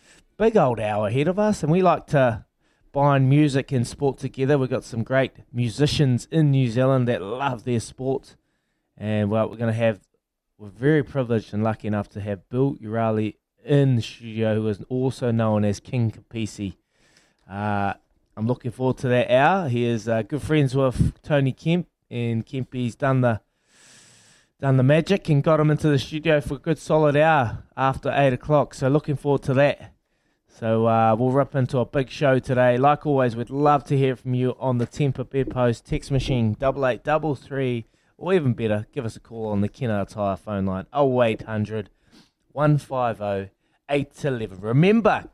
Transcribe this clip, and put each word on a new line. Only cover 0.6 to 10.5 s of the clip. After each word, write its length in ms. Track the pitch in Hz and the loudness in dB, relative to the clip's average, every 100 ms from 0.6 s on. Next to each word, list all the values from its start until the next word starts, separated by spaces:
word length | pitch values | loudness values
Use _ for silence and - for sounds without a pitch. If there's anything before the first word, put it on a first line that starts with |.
| 139 113 | 2 0
hour 280 | 107 104 104 | -2 -2 0
ahead 200 | 123 147 | 0 0
of 120 | 185 | 0
us. 240 | 214 208 | 0 0
And 80 | 147 | 0
we 100 | 170 | 2
like 240 | 185 143 - | 4 2 0
to 380 | 147 127 107 - _ _ _ _ | 2 2 0 -8 _ _ _ _
bind 360 | 143 143 139 131 | 0 2 4 4
music 440 | 143 151 131 - | 4 4 2 -2
and 160 | 135 113 | -2 -4
sport 320 | - 143 - | -4 -4 -4
together. 400 | 135 - 135 147 | -8 -4 0 0
We've 100 | 127 | 0
got 140 | 117 | -4
some 180 | - 117 | -6 -8
great 300 | 110 131 131 - - | -2 0 -2 -4 -10
musicians 760 | 120 120 107 143 - 143 120 - | -4 -4 0 0 2 2 0 0
in 220 | 160 151 | 2 2
New 180 | 135 127 | 4 2
Zealand 380 | 113 131 135 123 | 2 2 2 0
that 160 | 110 | -2
love 400 | 95 123 139 123 | -4 -4 -4 -4
their 160 | 123 120 | -4 -4
sport. 560 | - - 131 135 - _ _ _ _ _ _ - | -4 -8 -6 -6 -8 _ _ _ _ _ _ -12
And, 360 | 104 107 104 | -4 -2 0
well, 180 | 110 110 | 0 -2
we're 80 | 113 | -4
gonna 160 | 113 | -4
have, 280 | 110 113 101 _ _ _ _ _ | 0 0 -2 _ _ _ _ _